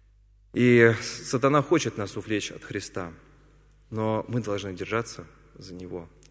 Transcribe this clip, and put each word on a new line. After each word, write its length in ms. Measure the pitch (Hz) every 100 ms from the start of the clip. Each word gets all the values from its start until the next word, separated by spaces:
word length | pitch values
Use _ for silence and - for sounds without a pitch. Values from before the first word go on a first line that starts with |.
| _ _ _ _ _
И 400 | - 123 120 117 110
сатана 580 | - - - 131 135 147
хочет 380 | 135 165 120 -
нас 180 | 101 -
увлечь 340 | 101 107 -
от 140 | -
Христа, 480 | - 101 - - 87 82 - - _ _ _ _ _
но 340 | 110 110 110 -
мы 140 | 120
должны 320 | 107 101 98
держаться 540 | 90 92 110 113 - 82 - -
за 200 | - 95
Него, 340 | 90 90 90 85 - -